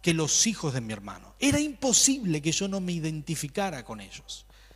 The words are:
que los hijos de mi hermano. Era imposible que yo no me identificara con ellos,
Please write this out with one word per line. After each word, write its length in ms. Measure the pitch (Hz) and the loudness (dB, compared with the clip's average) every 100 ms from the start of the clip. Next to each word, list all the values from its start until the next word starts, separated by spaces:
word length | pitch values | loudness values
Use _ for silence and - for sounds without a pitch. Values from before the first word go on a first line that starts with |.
que 120 | - | 2
los 320 | 165 151 - 226 | 2 2 4 2
hijos 260 | 202 156 | 2 -2
de 80 | 131 | -2
mi 120 | 113 | -4
hermano. 420 | 107 101 95 - - | -8 -10 -14 -16 0
Era 180 | 269 285 | 2 4
imposible 800 | 302 262 269 226 - 277 202 151 | 0 -2 2 6 4 2 0 0
que 120 | 151 | 0
yo 160 | 156 196 | 0 -2
no 120 | 196 | -2
me 120 | 180 | -2
identificara 920 | 170 160 156 143 156 147 139 196 147 | -2 -2 -4 -4 -4 -4 -4 -4 -4
con 160 | 113 107 | -10 -12
ellos, 460 | 95 - - - - - - | -12 -16 -16 -16 -16 -20 -20